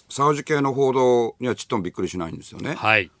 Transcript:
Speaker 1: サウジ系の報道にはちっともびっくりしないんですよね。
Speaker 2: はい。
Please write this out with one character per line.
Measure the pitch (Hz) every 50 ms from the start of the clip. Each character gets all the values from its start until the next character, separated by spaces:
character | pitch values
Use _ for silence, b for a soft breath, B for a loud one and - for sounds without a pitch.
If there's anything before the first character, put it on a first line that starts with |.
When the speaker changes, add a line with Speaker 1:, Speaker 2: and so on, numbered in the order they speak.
| - _
Speaker 1:
サ | - - 139 147
ウ | 151
ジ | 143 -
系 | - 156 143
の | 139 135 127
報 | 131 139 131 127
道 | 135 127 127 123 120 117 110 - _
に | 123 127
は | 110
ち | - -
っ | -
と | 127
も | 110 90
び | 87
っ | -
く | - 95
り | 87
し | - 92
な | 85 82
い | 78
ん | -
で | -
す | - -
よ | 80
ね。 | - 117 165
Speaker 2:
は | 190 - 107 110 107
い。 | 92 80 - _